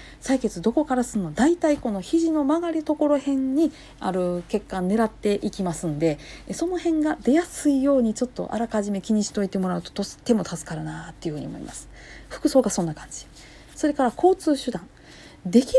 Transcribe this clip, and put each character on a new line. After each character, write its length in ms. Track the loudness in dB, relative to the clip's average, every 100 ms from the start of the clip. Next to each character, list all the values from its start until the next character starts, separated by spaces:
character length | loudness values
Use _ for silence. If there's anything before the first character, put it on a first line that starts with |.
| -20 -10
「採 200 | -2 0
血 220 | 0 -2
ど 120 | 0
こ 100 | 0
か 120 | 0 0
ら 80 |
す 160 | -2 -4
ん 40 |
の？」、 80 | -4 2
大 220 | 2 4
体 200 | 2 0
こ 140 | -2
の 100 | -6
肘 300 | -2 0 2
の 120 | 2
曲 180 | 2 0
が 100 | 0
り 120 | -2
と 120 | -2 0
こ 140 | 2
ろ 100 | 2
辺 180 | 2 0
に 340 | 0 2 0 -2 -16 -8
あ 120 | -4
る 320 | -2 -2 -2 -4
血 120 | -4
管 260 | -4 -4 0
狙 160 | 2
っ 80 | 0
て 280 | 0 -2 0
い 80 | -2
き 100 | -4
ま 140 | -4 -4
す 100 | -4
ん 140 | 0
で、 180 | 0 0 -8 -16 -12
そ 120 | -4 -2
の 140 | 0
辺 240 | 0 2
が 160 | 0 0
出 120 | 2
や 120 | 2 2
す 240 | -2 0
い 140 | 2
よ 160 | 4 4
う 20 |
に 140 | 4 0
ち 80 |
ょ 20 | -4
っ 60 |
と 180 | -4 -6
あ 60 | -4
ら 100 | -2
か 140 | -2
じ 80 | -2
め 100 | -4
気 120 | 0
に 100 | 0
し 80 | 0
と 120 | -2
い 60 | -2
て 100 | 0
も 100 | -2
ら 80 | -2
う 60 |
と、 80 | -6
と 100 | -6
っ 40 | -8
て 260 | -4 0
も 100 | 0
助 240 | 0 -8 -8
か 60 |
る 100 | -8
な 280 | -8 -10 -14
っ 20 |
て 160 | -10 -8
い 20 |
う 40 | -6
ふ 20 |
う 20 |
に 60 | -8
思 140 | -10
い 20 |
ま 100 | -12
す。 160 | -14 -18 -20 -20 -20 -16
服 200 | -2 2
装 140 | 4
が 80 | 4
そ 100 | 0
ん 60 | -2
な 80 | -4
感 100 | -12
じ。 160 | -16 -18 -20 -20 -20 -20 -4
そ 100 | -2
れ 80 |
か 120 | 2 0
ら 80 | 4
交 200 | 4 4
通 260 | 2 0
手 100 | -2
段。 100 | -8 -10 -20 -20 -20 -20 -12 2
で 160 | 4
き 120 | 6